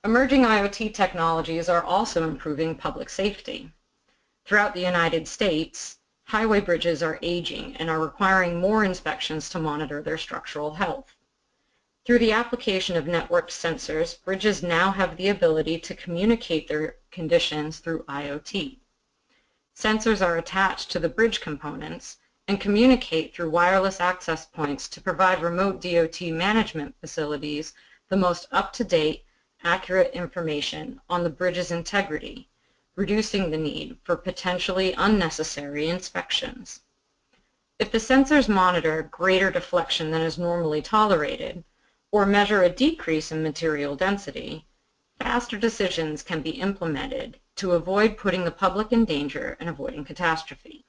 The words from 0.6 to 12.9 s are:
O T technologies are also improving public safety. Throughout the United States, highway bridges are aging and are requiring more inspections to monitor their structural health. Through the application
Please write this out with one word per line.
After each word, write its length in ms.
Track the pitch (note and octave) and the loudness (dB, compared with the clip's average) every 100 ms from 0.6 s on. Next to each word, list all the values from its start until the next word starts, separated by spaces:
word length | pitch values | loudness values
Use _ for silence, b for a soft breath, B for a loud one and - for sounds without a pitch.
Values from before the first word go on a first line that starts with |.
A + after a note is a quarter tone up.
O 80 | G3+ | 2
T 200 | - G#3+ | -2 -6
technologies 800 | G#3+ F#3 F3 E3 E3 E3 E3 E3 | 0 0 2 0 0 -2 -2 2
are 140 | F3 | 2
also 400 | - F#3 A3 F3 | 4 0 2 0
improving 540 | D#3+ E3 D#3 C#3+ D#3+ D#3+ | -2 -4 -6 -2 -2 -2
public 340 | D#3 - - | -6 -6 -8
safety. 600 | - G3+ G3 - - - _ _ _ _ _ _ _ - | -2 -2 -4 -12 -12 -14 _ _ _ _ _ _ _ 0
Throughout 260 | G#3 G#3 | 2 2
the 80 | F3+ | 0
United 460 | F3+ F3 E3 E3 E3 | 0 2 2 0 -4
States, 720 | - G#3 D#3 D#3+ - - - _ _ | -2 0 0 -4 -10 -16 -18 _ _
highway 380 | - G#3+ A3+ G3+ | -4 0 4 2
bridges 420 | G3+ E3 E3+ D3+ | 2 0 0 0
are 160 | D#3+ D#3 | -2 -2
aging 540 | E3+ F3 E3+ - - - | -4 -4 -4 -8 -12 -6
and 120 | D#3+ | -2
are 80 | D#3+ | -2
requiring 640 | D#3 - F#3+ F#3+ F3+ E3+ | -2 0 2 4 2 0
more 240 | F#3 A3 | 2 4
inspections 640 | G3+ F#3 D#3 - - D#3 - | 2 0 -6 -6 -4 -6 -6
to 100 | F3+ | -4
monitor 440 | D#3 D3 D3 D3 | -4 -4 -6 -6
their 160 | D3+ D#3 | -6 -6
structural 540 | - - - D3+ D3+ | -6 -10 -8 -6 -6
health. 440 | D#3+ G3+ C4+ - _ _ _ _ _ _ _ _ _ - | -4 -4 -4 -10 _ _ _ _ _ _ _ _ _ 2
Through 140 | A#3+ | 4
the 120 | A3+ | 6
application 640 | G#3+ A#3+ A#3+ - F#3+ F#3 | 2 0 -4 -2 -2 0